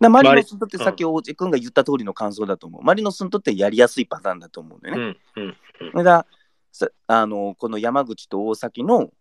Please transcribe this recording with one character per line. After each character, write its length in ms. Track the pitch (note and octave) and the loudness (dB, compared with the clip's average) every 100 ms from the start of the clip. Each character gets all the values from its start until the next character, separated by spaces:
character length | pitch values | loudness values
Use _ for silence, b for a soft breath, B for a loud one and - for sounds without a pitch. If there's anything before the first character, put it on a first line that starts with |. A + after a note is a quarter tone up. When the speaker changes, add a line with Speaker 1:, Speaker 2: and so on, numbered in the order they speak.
Speaker 1:
ら 100 | A3+ | 6
マ 120 | B3 | 8
リ 60 | C4+ | 8
ノ 80 | - | 6
ス 100 | - | 4
に 60 | G3+ | -4
と 80 | G#3+ | -10
っ 20 | |
て、 80 | F#3+ | -4
Speaker 2:
マ 80 | |
リ-、 0 | |
Speaker 1:
さ 60 | - | -4
っ 40 | |
き 100 | - | -2
大 180 | E3 D#3+ | -2 -4
地 120 | - | -6
君 160 | D3+ F3+ | -8 -2
が 80 | C#3+ | -2
言 100 | A#2+ | 0
っ 40 | |
た 120 | C#3+ | 0
通 80 | C3+ C#3 | 0 -2
り 60 | |
の 100 | G#2 | -6
感 180 | - G#2 | -8 -8
想 140 | G2+ G2+ | -6 -8
だ 100 | F#2 | -8
と 100 | E2 | -12
思 120 | E2+ | -4
う。 20 | |
Speaker 2:
う 40 | |
ん。 20 | C#3 | 0
Speaker 1:
マ 80 | |
リ 80 | G3+ | 0
ノ 80 | G#3 | -2
ス 120 | - | -6
に 60 | F#3 | -6
と 80 | G3+ | -6
っ 40 | |
て 140 | - G2 | -4 -2
や 120 | G2+ | 0
り 80 | G#2+ | 4
や 100 | A#2+ | 2
す 120 | - | 2
い 60 | - | -8
パ 140 | - | -8
タ 100 | G2 | -8
ー 40 | |
ン 40 | F2+ | -10
だ 100 | E2+ | -12
と 120 | - | -20
思 160 | D#2+ E2+ | -20 -20
う 20 | |
の 80 | - | -12
よ 220 | A#2+ A#2 | -10 -10
ね。 40 | F#2 _ - | -12 _ -14
Speaker 2:
う 40 | |
ん、 20 | |
う 40 | G2 | -14
ん、 100 | - _ _ | -14 _ _
う 40 | E2+ | -10
ん。 40 | |
Speaker 1:
だ 60 | - | -2
か 40 | |
ら、 240 | F3 E3+ - _ _ _ _ | 2 2 2 _ _ _ _
さ-、 160 | - - - - | -8 -8 -6 -2
あ 200 | A2+ G#2+ | 0 0
の、 280 | G#2 G2+ F#2+ | -4 -8 -8
こ 100 | A#2 | -8
の 100 | A2 | -6
山 260 | A#2 C3+ | -4 -4
口 240 | B2+ A2 - | -4 -10 -10
と 180 | G2 G#2+ | -8 -6
大 80 | |
崎 300 | A2 A#2 - | -6 -10 -8
の 260 | D3+ A#3 - _ | -2 -2 -2 _